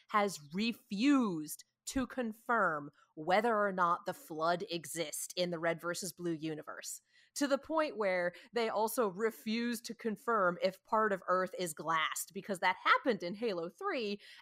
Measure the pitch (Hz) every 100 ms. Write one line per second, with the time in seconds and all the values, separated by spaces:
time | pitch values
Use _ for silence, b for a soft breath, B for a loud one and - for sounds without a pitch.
0 | - 214 202 156 143 175 226 226 - 196
1 | 269 277 226 165 151 - - _ - 269
2 | 247 - 233 214 - 226 185 151 143 -
3 | _ - 156 190 233 214 202 185 175 175
4 | - 175 - 156 165 175 202 170 - 165
5 | 151 - - - 175 170 165 170 170 170
6 | 185 - 175 160 160 151 - 90 - -
7 | _ _ _ - 277 269 - 320 311 208
8 | 202 180 175 B B 226 220 202 214 262
9 | 214 180 220 - 220 226 240 233 - 226
10 | 226 202 - 220 180 175 185 - - 220
11 | 214 190 - 185 180 - 180 151 160 165
12 | 151 - - 190 180 185 185 185 622 508
13 | 294 202 175 202 233 175 170 - 392 302
14 | 208 202 b b